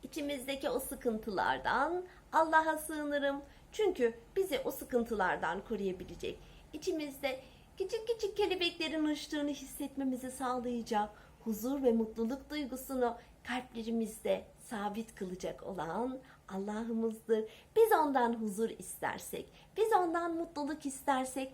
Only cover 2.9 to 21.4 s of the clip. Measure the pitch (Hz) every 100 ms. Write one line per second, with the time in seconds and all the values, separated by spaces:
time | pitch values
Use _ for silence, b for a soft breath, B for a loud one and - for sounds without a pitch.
2.9 | 311 294 285 277 285 285 B B - 427
3.9 | - 240 226 - - 370 277 - - -
4.9 | 247 226 214 185 170 170 175 - 214 196
5.9 | 185 180 170 - - B B B 302 381
6.9 | 330 294 269 269 254 B B B - 381
7.9 | 440 440 453 403 403 403 370 339 349 311
8.9 | 311 302 294 - 302 294 285 269 - 277
9.9 | 277 269 254 254 254 262 247 240 240 226
10.9 | 214 277 B B B - 202 226 285 262
11.9 | 226 220 220 226 269 - 302 277 254 -
12.9 | 262 240 233 B B - 254 254 233 226
13.9 | 226 220 - 208 190 - - - 220 208
14.9 | 202 226 - 185 180 170 - - 185 160
15.9 | 175 247 254 B B - 196 202 214 233
16.9 | 226 226 220 - 226 220 B B - 453
17.9 | 392 302 262 240 233 220 196 226 - 185
18.9 | - 160 - - - - B B - 440
19.9 | 427 359 339 339 330 330 - 285 302 285
20.9 | - - 262 262 269